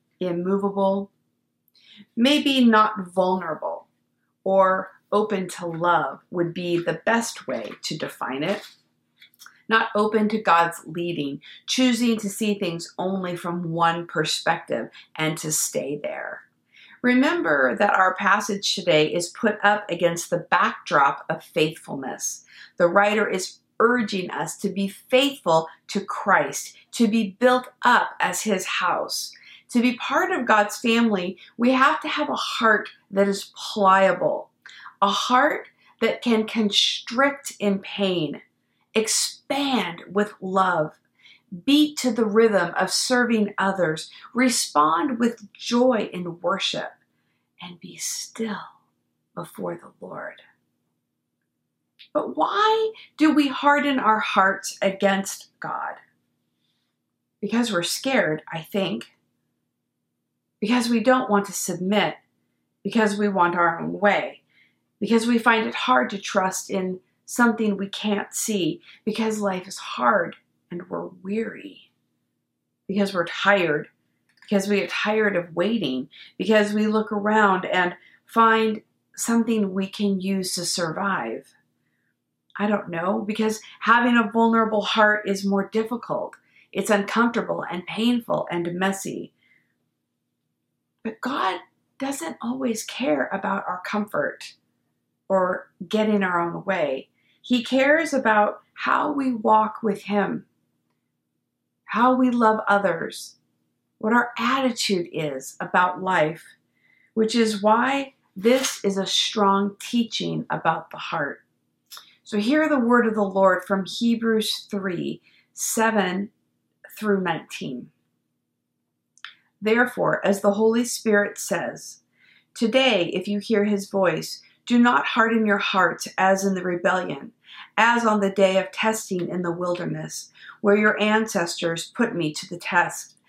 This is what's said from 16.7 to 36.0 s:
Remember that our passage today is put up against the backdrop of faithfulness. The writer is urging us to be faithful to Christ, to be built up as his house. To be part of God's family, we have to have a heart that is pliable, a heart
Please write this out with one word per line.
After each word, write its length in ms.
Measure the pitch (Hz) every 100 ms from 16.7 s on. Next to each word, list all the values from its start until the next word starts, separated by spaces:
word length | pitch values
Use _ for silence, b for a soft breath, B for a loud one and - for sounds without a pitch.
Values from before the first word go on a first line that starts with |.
| b b b
Remember 720 | 247 254 285 349 320 277 262 208
that 180 | 208
our 200 | - 185 185
passage 580 | 202 202 220 196 -
today 360 | - 180 156 156
is 200 | 175 175
put 280 | - 220 202
up 280 | 202 208 208
against 380 | 175 170 170 -
the 180 | 170 -
backdrop 720 | 175 214 - - 156 139 - -
of 120 | 165
faithfulness. 1040 | - 160 156 156 - 143 131 - - - B B B -
The 120 | 175
writer 380 | 185 208 214 208
is 340 | 185 - - _ -
urging 500 | 233 247 208 196 180
us 280 | - 160 -
to 100 | 202
be 200 | 180 196
faithful 800 | - - 254 277 277 180 160 B B -
to 140 | 202
Christ, 720 | 190 - 202 170 143 151 - b b
to 160 | - 226
be 280 | 226 202 185
built 280 | 247 254 247 -
up 280 | - 226 - -
as 220 | 185 180
his 240 | 214 185 -
house. 640 | - 180 120 - - - B B B -
To 120 | 247
be 140 | 240 240
part 340 | - 285 370
of 160 | 359 240
God's 320 | 214 208 -
family, 600 | 233 226 233 196 180 B B -
we 160 | 240
have 280 | 262 277 311
to 60 | 302
have 220 | 294 285
a 60 | 226
heart 520 | - - 233 208 - - _
that 160 | - 202
is 240 | 196 - -
pliable, 920 | - - 196 190 190 175 156 - - _ B B B B
a 80 | 202
heart 560 | 190 - 254 294 - - b b _